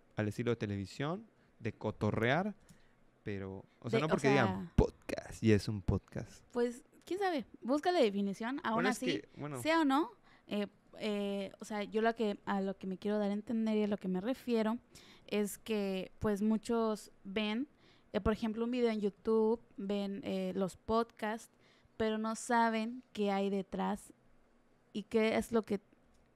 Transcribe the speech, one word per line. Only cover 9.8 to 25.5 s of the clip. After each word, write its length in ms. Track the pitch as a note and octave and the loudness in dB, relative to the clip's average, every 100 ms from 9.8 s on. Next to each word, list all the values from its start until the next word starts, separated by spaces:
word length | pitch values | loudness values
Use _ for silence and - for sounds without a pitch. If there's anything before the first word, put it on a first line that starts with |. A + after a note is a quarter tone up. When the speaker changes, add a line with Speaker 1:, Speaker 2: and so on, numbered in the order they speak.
Speaker 2:
o 40 | C#4+ | 4
no, 240 | C4+ A4 - - - - | 4 2 -6 -20 -20 -6
eh, 200 | G#3 G3 - _ - | -4 -4 -8 _ -8
eh, 520 | G#3 G#3 G3+ G3+ F#3+ - | -4 -2 -2 -4 -6 -10
o 60 | |
sea, 200 | G#3+ G#3+ | -8 -6
yo 180 | F#3+ G#3+ | -4 0
lo 120 | A3+ | 2
que, 240 | A3+ G#3+ G3+ | 2 0 -2
a 160 | - G3+ | -2 -2
lo 160 | F#3+ F#3 | -2 -4
que 100 | F#3+ | -6
me 120 | F#3 | -4
quiero 200 | G#3 G#3+ | -2 0
dar 120 | G3+ | 0
a 20 | |
entender 460 | G#3 - A3+ A3 G#3+ | -2 -2 0 2 2
y 60 | |
a 20 | G#3 | 2
lo 100 | G3+ | 0
que 120 | F#3+ | -2
me 120 | F3+ | -2
refiero 560 | G#3+ C4 - A3+ G#3+ A#3+ - - - - - | -2 -4 0 2 2 -2 -6 -20 -20 -20 -4
es 300 | G#3 G#3 - | -2 -2 -4
que, 560 | - G#3+ G3 F#3+ - - | -4 -2 0 -2 -6 -4
pues, 240 | G#3+ G3 | 0 2
muchos 680 | G#3+ A3 - A#3 A3 G#3+ - - | 2 2 0 0 0 -2 -8 -18
ven, 420 | G3 G3 G#3 G#3+ D4 _ _ _ _ | -8 -4 -2 -2 -6 _ _ _ _
eh, 80 | G#3+ | -2
por 140 | G#3+ | 0
ejemplo, 280 | G#3+ A3+ A3 A#3 | 0 -2 -2 -2
un 40 | |
video 200 | B3 A#3 | 2 2
en 100 | G#3+ | 2
YouTube, 580 | G3+ - A3+ A3 A3 A3+ - - | -2 -2 0 2 4 0 -4 -10
ven, 420 | G3 G3+ G3 G3 | -4 -4 -4 -6
eh, 300 | G3+ F#3+ F#3 | -4 -4 -2
los 220 | F#3 F#3 - | -2 -2 -4
podcasts, 760 | - A3+ A#3 - G#3+ A3+ - _ _ _ _ - | 0 0 0 -4 -6 -6 -10 _ _ _ _ -2
pero 220 | A3 A3 | -2 0
no 160 | A3 A3+ | -2 -4
saben 680 | - A#3 A3+ A3 A3+ B3+ - | 2 4 4 2 -2 -6 -10
qué 160 | G#3 G3+ | -2 0
hay 160 | G3 G3 | 2 2
detrás 640 | G3 F#3+ F#3+ F#3+ G#3 - - _ - _ _ _ _ _ | 0 -2 -2 -2 -4 -8 -20 _ -20 _ _ _ _ _
y 120 | G#3+ | -10
qué 340 | - A3+ A3 A3 | -2 2 2 2
es 120 | - | 0